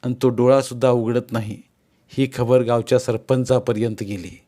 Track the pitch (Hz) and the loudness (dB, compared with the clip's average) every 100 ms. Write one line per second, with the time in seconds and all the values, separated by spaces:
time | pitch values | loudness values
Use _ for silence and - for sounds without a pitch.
0 | 123 123 131 117 123 135 131 120 127 123 | -6 0 0 2 4 4 0 -2 0 2
1 | 113 120 123 117 104 104 - _ _ _ | 0 -2 -2 -8 -6 -10 -16 _ _ _
2 | _ - 131 - 120 127 117 120 113 127 | _ -4 -4 -2 2 2 4 -2 2 0
3 | 127 113 - 131 123 127 127 107 113 107 | 0 -6 0 -2 2 0 0 -2 -2 -4
4 | 98 98 92 - | -8 -10 -12 -18